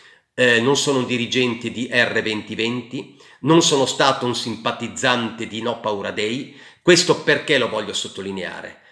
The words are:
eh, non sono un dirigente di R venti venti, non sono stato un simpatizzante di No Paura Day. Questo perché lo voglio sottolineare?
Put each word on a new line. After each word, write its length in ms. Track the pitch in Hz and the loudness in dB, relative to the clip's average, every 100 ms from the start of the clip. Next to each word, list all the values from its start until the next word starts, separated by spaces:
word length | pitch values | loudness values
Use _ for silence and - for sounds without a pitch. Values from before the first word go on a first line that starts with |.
| - _ _ | -20 _ _
eh, 260 | - 123 117 | 2 4 4
non 160 | 123 139 | 4 2
sono 220 | 147 135 | 2 0
un 80 | 117 | 0
dirigente 640 | 120 117 127 123 113 117 | -2 0 0 0 -2 -8
di 160 | 107 123 | -6 -2
R 300 | 123 117 110 | 2 2 0
venti 320 | 107 107 - 110 | -2 -4 -6 -4
venti, 600 | 113 123 117 139 - - - - | -4 -4 -8 -10 -12 -18 -20 -6
non 200 | 131 165 | 4 4
sono 240 | 165 143 127 | 6 2 2
stato 400 | - 143 131 123 | 4 4 4 -2
un 100 | 117 | -2
simpatizzante 1120 | 120 110 120 117 113 92 127 123 113 113 107 | -4 -4 -4 -4 -8 -2 0 2 -2 -6 -8
di 160 | 107 | -6
No 180 | 117 113 | -4 -4
Paura 300 | 107 101 98 | -4 -4 -4
Day. 500 | 101 107 127 - - - _ | -4 -4 -4 -8 -16 -20 _
Questo 400 | - 175 - 147 | 4 4 4 0
perché 380 | - 143 - 139 | 2 0 2 0
lo 100 | 113 | 0
voglio 240 | 107 101 | -4 -6
sottolineare? 880 | 101 - - 98 98 85 85 - - _ | -8 -8 -10 -8 -8 -8 -10 -14 -18 _